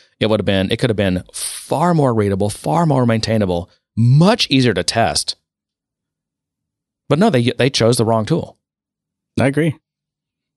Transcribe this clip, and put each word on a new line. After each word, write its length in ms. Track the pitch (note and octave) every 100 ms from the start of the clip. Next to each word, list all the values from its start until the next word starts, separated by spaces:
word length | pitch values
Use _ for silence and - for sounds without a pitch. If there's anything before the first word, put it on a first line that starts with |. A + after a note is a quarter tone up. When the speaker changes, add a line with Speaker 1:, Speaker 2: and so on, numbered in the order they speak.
| _ -
Speaker 1:
it 80 | A2
would 120 | G#2+
have 60 | F#2+
been, 260 | G2 F#2+
it 80 | A2+
could 100 | B2
have 80 | G#2
been 260 | G2 F2+ -
far 600 | - - - - B2+ F3
more 200 | D#3+ C3
readable, 360 | A2+ G2+ G2 G#2
far 360 | - D3+ D#3+ E3
more 200 | C3+ A#2+
maintainable, 640 | A2 A2 A2 F#2+ F2 F2 _ _ A2
much 520 | A#2+ C#3+ F#3 A#3+ -
easier 240 | C3+ B2
to 100 | F2+
test. 520 | E2+ A2+ F#2 D2 - - _ _ _ _ _ _ _ _ _ _ _ _ _ _ _ _ -
But 100 | D3
no, 100 | A3
they, 220 | B2+ A#2+ -
they 120 | C3
chose 280 | - A#2 B2
the 80 | A2+
wrong 200 | A2+ G#2+
tool. 320 | E3+ - - _ _ _ _ _ _ _ -
Speaker 2:
I 80 | C3+
agree. 300 | C#3+ D#3+ - _ _ _ _ _ _ _